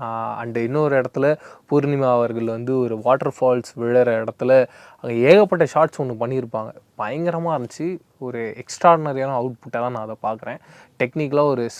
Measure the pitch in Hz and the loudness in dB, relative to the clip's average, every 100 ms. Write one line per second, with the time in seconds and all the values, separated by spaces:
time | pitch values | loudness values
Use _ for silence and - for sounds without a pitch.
0 | 120 113 113 110 117 117 117 143 151 135 | -10 -8 -8 -8 -6 -4 -2 0 0 0
1 | 123 - 135 151 - - _ 143 143 139 | -2 -2 0 -2 -6 -20 _ 0 0 0
2 | 135 123 117 113 113 113 120 131 123 110 | 2 2 0 -2 -4 -4 -2 -2 -2 -2
3 | 113 135 139 - 127 123 117 - 117 123 | 2 2 0 0 2 2 -2 -6 2 4
4 | 123 113 113 - 123 131 123 - - _ | 4 2 -4 -4 4 4 4 -4 -20 _
5 | 123 117 127 190 196 180 156 147 160 - | -6 2 6 8 6 2 2 2 0 0
6 | 131 113 117 131 120 113 110 - _ - | -8 -4 -4 -4 -6 -8 -10 -14 _ -10
7 | 107 139 170 165 170 151 120 - 160 180 | -8 -4 -4 -4 -4 -4 -6 -8 -8 -8
8 | - _ 127 120 113 110 - - 180 165 | -14 _ -10 -8 -8 -10 -14 2 4 6
9 | 151 135 135 131 127 120 127 117 123 123 | 2 -4 -2 -2 -4 -8 -8 -6 -4 -6
10 | 110 110 110 110 113 135 - - - - | -10 -8 -6 -6 -10 -12 -16 -20 -20 -4
11 | 123 160 147 143 147 127 117 | -4 -2 -2 2 2 2 -2